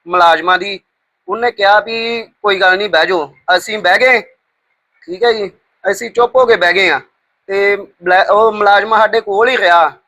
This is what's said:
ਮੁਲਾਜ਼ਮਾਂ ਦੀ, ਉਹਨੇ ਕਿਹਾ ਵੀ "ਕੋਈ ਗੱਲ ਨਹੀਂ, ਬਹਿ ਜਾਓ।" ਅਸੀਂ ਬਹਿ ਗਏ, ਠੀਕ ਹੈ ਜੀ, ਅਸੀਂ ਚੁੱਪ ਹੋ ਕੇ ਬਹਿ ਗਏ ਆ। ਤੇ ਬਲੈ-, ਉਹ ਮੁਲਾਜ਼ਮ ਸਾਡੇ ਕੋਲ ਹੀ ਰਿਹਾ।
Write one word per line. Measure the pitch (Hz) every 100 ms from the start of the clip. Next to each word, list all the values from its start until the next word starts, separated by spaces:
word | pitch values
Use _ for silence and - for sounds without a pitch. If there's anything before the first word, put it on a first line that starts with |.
| 170
ਮੁਲਾਜ਼ਮਾਂ | 180 170 160 175 185
ਦੀ, | 202 190 _ _ _ _ -
ਉਹਨੇ | 214 240
ਕਿਹਾ | 233 196 208
ਵੀ | 214 226 233 233
"ਕੋਈ | 226 _ 208 190
ਗੱਲ | 185 185
ਨਹੀਂ, | 208
ਬਹਿ | 165 175
ਜਾਓ।" | 185 143 _ - 180
ਅਸੀਂ | 220 214
ਬਹਿ | 180 202
ਗਏ, | 254 240 - _ _ _ _ _ _ _ -
ਠੀਕ | 185
ਹੈ | 233
ਜੀ, | 220 190 - _ _ 190
ਅਸੀਂ | 196 233
ਚੁੱਪ | 233 240 254
ਹੋ | 240
ਕੇ | 214
ਬਹਿ | 175
ਗਏ | 170 185
ਆ। | 135 - _ _ _ -
ਤੇ | 196 202 202
ਬਲੈ-, | 196 _ 175 185 202
ਉਹ | 202 220
ਮੁਲਾਜ਼ਮ | 208 202 202 214 220
ਸਾਡੇ | 214 226
ਕੋਲ | 214 196 247
ਹੀ | 240
ਰਿਹਾ। | 185 170 156 -